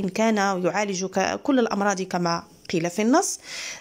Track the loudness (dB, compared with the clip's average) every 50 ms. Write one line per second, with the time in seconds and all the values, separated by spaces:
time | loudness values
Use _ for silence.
0 | -4 -2 0 0 2 2 2 2 2 2 0 0 0 0 0 0 -2 -2 -2 -4
1 | -4 -2 0 0 0 0 0 -2 0 2 2 4 2 2 0 0 0 0 0 -2
2 | -2 -2 -2 0 0 0 -2 -2 -6 -10 -20 -20 -8 -4 -2 -2 -2 -2 -2 0
3 | 2 4 4 4 2 0 -4 -8 -12 -14 -12 -12 -12 -12 -14 -10